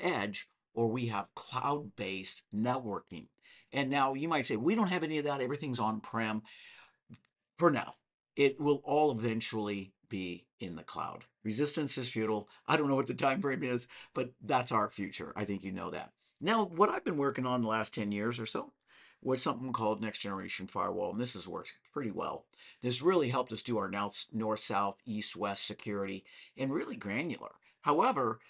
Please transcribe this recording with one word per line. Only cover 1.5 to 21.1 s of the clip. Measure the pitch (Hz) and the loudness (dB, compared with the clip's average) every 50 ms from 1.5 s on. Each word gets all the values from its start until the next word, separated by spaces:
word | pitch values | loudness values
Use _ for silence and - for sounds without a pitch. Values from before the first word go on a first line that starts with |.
| 131 127 - 143 147 147 147 101 - - 104 95 98 95 92 - - - - _ - | -6 -2 0 0 0 0 -2 -8 -8 -6 -4 -4 -4 -2 -2 -4 -4 -4 -8 _ -2
networking. | 104 110 123 127 131 123 110 98 90 - _ 90 82 - - _ _ _ - - - _ _ | 0 0 2 0 0 -2 -4 -6 -6 -6 _ -12 -12 -12 -14 _ _ _ -20 -20 -20 _ _
And | - 135 139 131 | -4 -2 0 2
now | 139 143 139 135 135 | 2 2 2 2 2
you | 135 151 | 0 -2
might | 165 165 143 120 | 0 0 2 2
say, | - 123 | 2 0
"We | 107 120 165 220 | 2 2 2 4
don't | 226 214 180 | 4 4 2
have | 180 175 160 | 2 0 0
any | 151 156 | 0 0
of | 151 143 | 0 0
that. | 147 143 139 | 0 0 0
Everything's | 127 123 147 147 160 143 123 123 | 0 -2 -2 -4 -2 -4 -2 0
on-prem." | 110 110 110 107 - - - 113 113 110 107 107 - - - - - - - - - - _ _ _ _ - - _ - _ _ _ _ _ | 0 0 0 -2 -6 -4 -2 -2 0 0 -2 -4 -6 -8 -18 -20 -20 -20 -20 -20 -20 -20 _ _ _ _ -20 -20 _ -20 _ _ _ _ _
For | - 170 170 | 4 6 6
now, | 143 113 - - - - _ _ _ _ _ _ _ | 6 6 0 -4 -10 -18 _ _ _ _ _ _ _
it | - 143 135 139 147 | 4 4 4 6 4
will | 147 147 147 131 - | 4 4 4 4 2
all | 143 143 151 151 147 | 2 4 6 6 4
eventually | 127 110 110 117 113 113 110 - 110 110 104 104 101 101 98 95 _ _ _ _ | 4 2 0 0 0 0 -2 -2 -2 -2 -2 -2 -4 -4 -6 -10 _ _ _ _
be | - 95 92 87 87 87 - _ _ _ | -6 -4 -4 -4 -6 -10 -12 _ _ _
in | - 90 85 | -10 -10 -10
the | 80 82 | -10 -12
cloud. | - - 80 80 82 - - - - _ _ - | -10 -8 -6 -6 -6 -8 -12 -16 -20 _ _ -6
Resistance | 110 107 117 147 143 - 160 147 135 - | -4 0 2 2 2 2 0 0 0 -2
is | 135 123 117 | -2 -2 -2
futile. | - 113 110 107 107 104 101 - - - _ | -2 -2 0 0 0 -2 -4 -8 -18 -12 _
I | - 143 | 0 2
don't | 156 151 | 2 4
know | 139 135 | 2 2
what | 135 135 | 2 0
the | - 135 | -2 -2
time | - 147 135 135 - | 0 2 2 2 2
frame | - 139 131 131 139 | 0 -2 -2 -2 -2
is, | 127 123 120 - - - - - - _ | -2 -2 -2 -4 -6 -12 -18 -20 -10 _
but | - 131 127 - _ | -6 -6 -6 -8 _
that's | - 107 131 127 123 - | -4 0 0 2 2 2
our | 123 110 104 - | 2 2 2 0
future. | - - 98 - - - 87 - - | -2 -6 -6 -6 -6 -8 -8 -8 -4
I | - 104 | -4 -2
think | 98 101 95 90 | -2 -2 -4 -4
you | 98 | -6
know | 95 92 87 87 | -6 -4 -6 -6
that. | 80 78 76 - _ _ _ _ _ _ | -6 -6 -8 -10 _ _ _ _ _ _
Now, | 143 180 226 226 208 | 0 2 2 2 2
what | 180 165 165 202 294 | 0 4 4 4 4
I've | 339 392 - | 4 0 -2
been | 262 175 | -2 0
working | 143 139 139 135 - 127 | 2 2 0 0 0 0
on | 127 127 123 | 0 2 2
the | 113 | 2
last | 110 110 110 107 - - | 2 2 0 0 0 -2
ten | - 107 101 | -2 -2 -2
years | 104 101 104 117 120 123 | 0 0 0 -2 -2 -2
or | 113 | -4
so | - - 101 - - - _ _ _ - - - - - _ | -2 -2 -4 -4 -6 -12 _ _ _ -20 -20 -20 -20 -20 _
was | - 127 131 131 - | -2 0 2 2 2
something | 165 131 117 127 131 | 0 0 -2 -4 -6
called | 117 117 113 107 107 101 | -2 0 2 2 2 0
Next | 110 107 - - | -2 -4 -4 -4
Generation | - 101 98 95 95 95 - - 95 | -4 -4 -4 -4 -6 -6 -6 -6 -8
Firewall, | 95 - 101 92 95 95 92 92 92 | -6 -2 -2 -2 0 0 -2 -2 -2